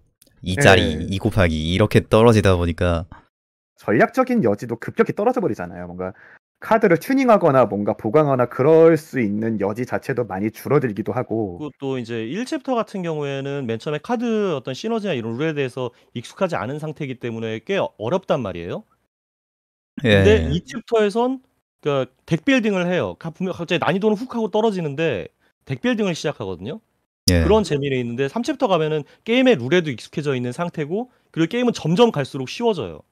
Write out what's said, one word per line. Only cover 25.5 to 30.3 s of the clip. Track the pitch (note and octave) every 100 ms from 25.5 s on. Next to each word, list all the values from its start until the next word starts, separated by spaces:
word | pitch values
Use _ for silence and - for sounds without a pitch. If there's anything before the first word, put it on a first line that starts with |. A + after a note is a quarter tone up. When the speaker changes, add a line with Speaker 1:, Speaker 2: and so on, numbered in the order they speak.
| _ -
Speaker 3:
덱 | C3+
빌딩을 | A#3+ A3+ G3+ D#3+
시작하거든요. | D#3 - G2 F2+ G2 G#3+ _ _ _ _ -
Speaker 1:
예. | F2
Speaker 3:
그런 | E3 G#3+ G3+
재미는 | C#3+ C#3+ C3
있는데 | A#2+ A#2 C#3
삼 | A3+
챕터 | A#3+ C#4 A#3+
가면은 | F3 D#3 D#3 C#3+ _ -
게임의 | A#3+ B3+ F3+
룰에도 | B2 F3+ D#3
익숙해져 | A2+ - - C#3+